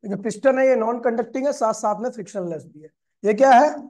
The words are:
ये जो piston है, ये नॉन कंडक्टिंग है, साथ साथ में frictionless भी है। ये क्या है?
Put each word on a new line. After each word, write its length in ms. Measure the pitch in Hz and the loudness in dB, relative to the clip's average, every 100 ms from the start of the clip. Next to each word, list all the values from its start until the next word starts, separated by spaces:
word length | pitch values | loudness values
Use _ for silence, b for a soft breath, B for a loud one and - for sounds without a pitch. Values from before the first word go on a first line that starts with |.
ये 60 | 220 | -8
जो 120 | 196 | -8
piston 360 | 214 208 269 262 | -8 -2 0 2
है, 80 | 262 | 2
ये 80 | 247 | 2
नॉन 240 | 220 240 | 0 -2
कंडक्टिंग 440 | 240 226 233 254 277 | -4 -4 -6 -4 -4
है, 60 | |
साथ 200 | 285 226 220 | -2 -4 -2
साथ 240 | 220 196 | -4 -4
में 80 | 240 | -6
frictionless 540 | 240 190 202 175 160 123 | -10 -12 -10 -8 -10 -14
भी 160 | - | -20
है। 80 | 156 _ _ _ | -20 _ _ _
ये 100 | 196 | -2
क्या 180 | 208 269 | 4 6
है? 180 | 247 294 - - | 6 6 0 -16